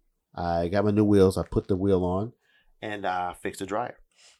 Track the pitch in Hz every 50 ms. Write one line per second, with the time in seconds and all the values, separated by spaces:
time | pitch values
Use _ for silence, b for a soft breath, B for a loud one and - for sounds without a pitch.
0 | _ _ _ _ _ _ - 87 87 85 85 82 85 85 98 101 98 107 101 107
1 | 107 104 104 98 95 95 - 87 82 - - 110 - - 101 90 98 98 95 90
2 | 90 87 90 95 107 123 _ _ _ _ _ _ _ _ _ - 113 107 104 101
3 | 98 92 92 90 90 87 85 - - 95 - - 98 92 101 110 123 - - _
4 | - _ b b b b b b